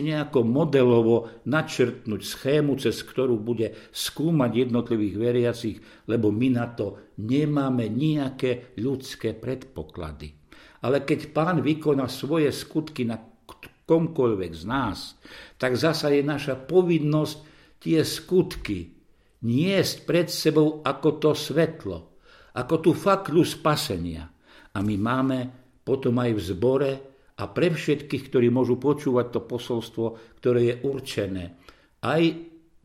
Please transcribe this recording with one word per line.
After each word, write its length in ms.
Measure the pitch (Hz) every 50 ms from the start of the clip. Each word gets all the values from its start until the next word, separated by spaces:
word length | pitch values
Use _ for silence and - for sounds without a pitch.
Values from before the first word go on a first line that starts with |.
| 143
nejako 400 | 156 156 151 143 147 - 127 113
modelovo 960 | 113 123 147 165 147 135 135 123 123 120 117 113 113 117 113 - - - -
načrtnúť 800 | - 113 143 156 156 - - - 123 117 - - - 110 104 95
schému, 560 | - - - - - 135 147 151 147 143 127 -
cez 240 | - 113 104 -
ktorú 400 | - - - 131 131 123 120 104
bude 480 | 107 120 117 107 110 104 - - - -
skúmať 600 | - - - - - - 147 170 165 147 123 117 107
jednotlivých 600 | 117 131 127 117 120 - - 117 107 107 98 87 104
veriacich, 580 | 117 120 120 123 120 120 113 - - 110 92 - - - - - _
lebo 240 | - 117 120 107 104
my 240 | 101 110 127 131 123
na 160 | 120 120 120
to 480 | - - 107 98 - - - - _ -
nemáme 720 | 104 110 131 147 151 151 147 143 135 135 127 120 113 104
nejaké 880 | 113 127 151 156 151 147 135 127 - - 131 127 120 123 - - - 98
ľudské 560 | 110 139 135 131 - - - - - 113 107
predpoklady. 960 | - 117 123 131 131 - - - 82 78 - - 90 80 78 73 73 76 73 - _ _ - - - - - - _ -
Ale 160 | 120 139 139
keď 320 | 139 - 151 - - - -
Pán 320 | 151 160 180 180 151 120
vykoná 400 | 143 156 156 - 156 143 135 127
svoje 480 | 123 - - 131 135 165 165 151 131 -
skutky 480 | - - - - 156 156 - - - 120 117
na 80 | 113 - - - - _ _ - - _ - - _ _ _ -
komkoľvek 640 | 160 165 165 - - - 127 113 107 95 90 85 82
z 100 | 80 82 107
nás, 480 | 131 139 127 101 90 - - - - _ - - - - - - - -
tak 160 | 127 127 123
zasa 400 | 120 139 165 151 156 151 147 143
je 80 | 143
naša 400 | 139 151 147 135 - 143 127 123
povinnosť 720 | - - 160 185 185 175 170 156 147 147 151 156 151 151 - - - - - - - _ _ _
tie 240 | - 160 160 156 139
skutky 880 | - - - - - 180 185 180 - - - - - 101 90 82 - - _ _ _ _ _ _ _ _ _ 110
niesť 640 | 113 120 139 175 190 196 185 - - - - - -
pred 200 | 147 170 175 -
sebou 480 | - - - 156 147 156 151 156 156 151
ako 400 | - 131 139 - - 156 151 156
to 120 | - 151 127
svetlo, 800 | - - - 139 160 160 156 160 - - 98 87 82 - - _ _ _ - - - - - -
ako 180 | 120 127 127 165 160
tú 160 | - 175 143
fakľu 480 | - - 202 196 190 - - 147 165 147
spasenia. 800 | - - - - 156 151 151 - - 98 85 85 85 80 80 80 - _ _ _ _ - - - -
A 60 | - 101
my 160 | 104 104 107
máme 420 | 95 107 117 127 131 131 135 131 127 123 127 - - - _ _ _ -
potom 320 | - 135 131 - 127 120
aj 160 | 123 123 120
v 80 | 113 104
zbore 520 | 92 90 95 90 113 127 131 135 143 135 135 135 - - - _ _ _ _
a 80 | - 104 -
pre 160 | - 127 160 180
všetkých, 560 | 160 - - 151 147 147 - - 143 120 - -
ktorí 160 | - 127 120 120
môžu 320 | 120 127 127 113 123 123
počúvať 460 | 127 147 143 147 - 139 120 123 117 120 -
to 40 | 113 -
posolstvo, 600 | - 127 113 - - 120 113 113 - - 117 113 113 - - - - - _
ktoré 200 | - 127 120 120 120 120
je 20 | 123 120 135 139
určené 560 | 135 127 - - - - 101 95 95 92 87 87 - - _ - - _ _ _ _ _
aj 220 | - 120 147 165 165 165 160 - - - - - _ _ _ _